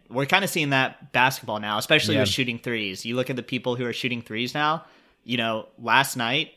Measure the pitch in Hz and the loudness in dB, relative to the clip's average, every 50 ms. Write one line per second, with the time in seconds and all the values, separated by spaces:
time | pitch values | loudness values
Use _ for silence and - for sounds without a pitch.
0 | _ - 110 127 139 135 185 190 196 175 - 175 151 143 139 131 131 - - - | _ -6 -4 -4 0 2 2 2 2 0 -2 -2 0 2 2 2 2 0 -4 -10
1 | - - - 123 127 135 135 - - 117 107 107 104 104 104 107 - - 160 151 | -12 -2 2 4 4 4 2 -2 -4 -6 -6 -4 -2 -2 -2 -2 2 4 4 4
2 | 101 107 - 110 104 95 - - 131 123 117 117 - 127 117 113 104 98 92 - | 4 4 2 2 2 2 2 0 0 -2 -4 -4 -4 -2 -2 -2 -2 -4 -6 -6
3 | - 113 120 127 127 - 131 123 113 - 131 123 - 127 120 123 123 120 110 - | -6 -2 -2 -2 -2 -2 -4 -6 -4 -4 -6 -2 -2 -2 -2 -2 -2 -4 -4 -4
4 | - 127 123 117 113 - 110 110 123 120 127 147 151 151 160 160 - - - - | -4 -4 -4 -6 -6 -6 -6 -4 -4 -4 -2 0 0 0 0 -2 -6 -12 -20 -20
5 | _ _ _ _ _ 113 123 120 113 113 110 110 - - _ - 117 113 113 131 | _ _ _ _ _ -4 -2 0 0 0 -2 -4 -6 -10 _ -6 0 4 4 6
6 | 135 - - 131 117 117 131 151 156 - - | 4 4 0 -2 -2 0 0 -2 -2 -4 -10